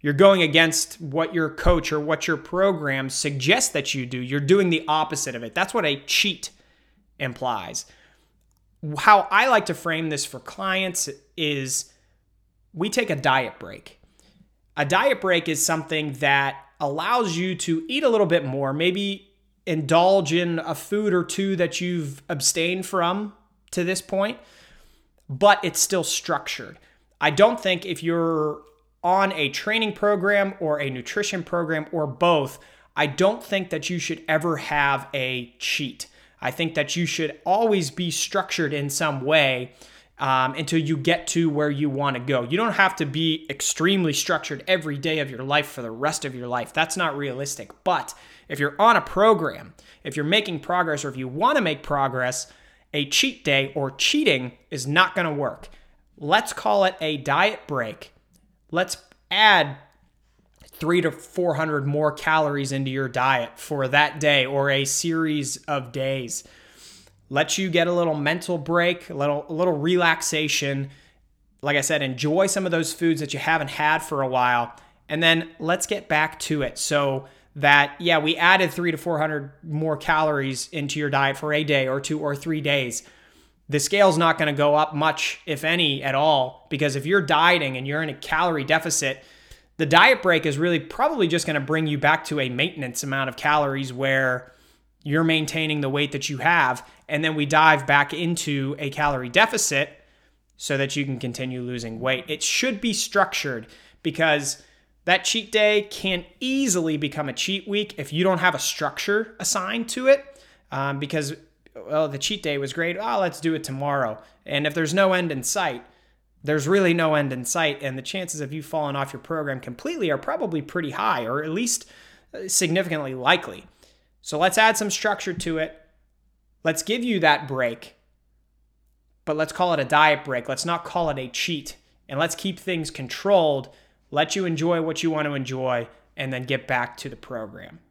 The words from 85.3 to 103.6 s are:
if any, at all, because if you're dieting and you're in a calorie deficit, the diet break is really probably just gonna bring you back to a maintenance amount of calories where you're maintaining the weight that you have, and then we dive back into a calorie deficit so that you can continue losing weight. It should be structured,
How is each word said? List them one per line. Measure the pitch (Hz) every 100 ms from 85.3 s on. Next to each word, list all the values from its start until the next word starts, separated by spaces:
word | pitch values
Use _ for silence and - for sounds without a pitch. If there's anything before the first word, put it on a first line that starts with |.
| - -
if | 143
any, | 160 175 156 139
at | 135
all, | 135 156 147 131 - _
because | 147 147 135
if | 143
you're | 196
dieting | 151 151 170 175 139 131
and | 135
you're | 147
in | 156
a |
calorie | 139 - 160 180 160
deficit, | 131 160 160 - 139 131 - - - - _ -
the | 151
diet | 165 226 254
break | 185 160 156
is | 139
really | 170 165
probably | 165 - 294 294 175
just | 165 165
gonna | 147
bring | 135 160 156
you | 147
back | 147 156 -
to | 151
a | 131
maintenance | 123 165 165 127 120
amount | 143 135 131
of | 123
calories | 151 151 143 135 135
where | 123 135 135 131 127 - _ _ _ _ _
you're | 147 151
maintaining | 165 160 151 160 156 151
the | 139
weight | 143 147
that | 143 135
you | 135
have, | 139 170 131 127 - - -
and | 147
then | 160 156
we | 143
dive | 156 160 151 135
back | 143 139
into | 151 175 170 - 143 135 147
a | 143
calorie | 139 147 135 127
deficit | 147 220 226 - 139 151 - _ _ _ _ _ _
so | - 139
that | 139 147
you | 139
can | 127
continue | 123 117 131 127
losing | 123 123 117 113
weight. | 127 127 123
It | 151
should | - - 254 202
be | 233
structured, | 208 - 202 190 - 147 120